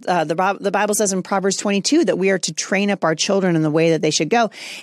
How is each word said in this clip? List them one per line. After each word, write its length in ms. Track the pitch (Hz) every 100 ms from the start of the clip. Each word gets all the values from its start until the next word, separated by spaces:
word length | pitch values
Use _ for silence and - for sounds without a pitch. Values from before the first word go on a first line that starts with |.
| -
Uh, 180 | 180
the 100 | 156
Bi-, 240 | 165 185 202
the 100 | 196
Bible 240 | 190 208
says 200 | 208 208
in 80 | 190
Proverbs 340 | 175 196 190 -
twenty-two 480 | 208 202 - 311
that 140 | 311 -
we 100 | 190
are 100 | 190
to 120 | -
train 380 | 156 - 196 202
up 120 | 196
our 120 | 170
children 420 | 160 - 196 185 165
in 60 |
the 80 | 156
way 220 | 156 165
that 100 | 160
they 80 | 165
should 180 | 151 156
go. 220 | 233 220 - - -